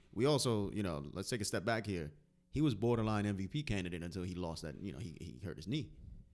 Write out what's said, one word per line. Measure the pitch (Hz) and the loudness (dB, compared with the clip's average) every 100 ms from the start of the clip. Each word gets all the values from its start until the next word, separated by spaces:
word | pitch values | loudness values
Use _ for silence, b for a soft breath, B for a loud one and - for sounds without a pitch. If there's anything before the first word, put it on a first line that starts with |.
| b | b
we | - 135 | 2 4
also, | 139 131 107 101 | 6 4 4 2
you | 98 | 0
know, | 98 73 71 | 0 -2 -4
let's | 90 98 | -6 -2
take | 120 | -2
a | 104 | 0
step | 107 104 | 0 2
back | 113 107 | 0 0
here. | 87 73 - _ _ _ | -2 -4 -8 _ _ _
He | 135 | 2
was | 151 101 | 4 4
borderline | 117 113 110 104 104 | 4 4 4 2 2
M | 95 | 0
V | 95 | -2
P | 151 | -2
candidate | 151 101 90 85 | 0 0 0 -4
until | 87 92 | -4 -4
he | 90 | -4
lost | 87 85 80 | -2 -4 -4
that, | 80 58 | -6 -6
you | 95 | -8
know, | 67 | -6
he, | 92 - | -8 -8
he | 87 62 85 | -10 -8 -8
hurt | - | -8
his | 98 | -2
knee. | 147 104 - - - - | -2 -4 -10 -16 -16 -18